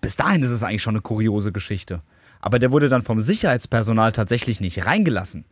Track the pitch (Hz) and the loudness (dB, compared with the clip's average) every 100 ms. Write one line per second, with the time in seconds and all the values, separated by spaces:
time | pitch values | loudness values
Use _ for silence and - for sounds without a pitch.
0 | - - 214 190 127 120 104 104 - 110 | -4 0 2 2 2 0 -2 -2 -2 -2
1 | - 110 110 104 104 95 - 101 - 90 | -2 0 2 2 -2 -4 -6 -8 -6 -10
2 | - _ _ _ - 120 123 139 147 127 | -10 _ _ _ 0 2 4 4 4 2
3 | 110 110 110 214 190 123 - 117 107 110 | 2 -2 0 0 0 0 0 -2 2 2
4 | 110 110 104 120 - 110 95 90 95 185 | 2 2 0 0 -2 -4 -4 -4 -2 2
5 | 190 104 92 - 76 | 2 0 -4 -10 -16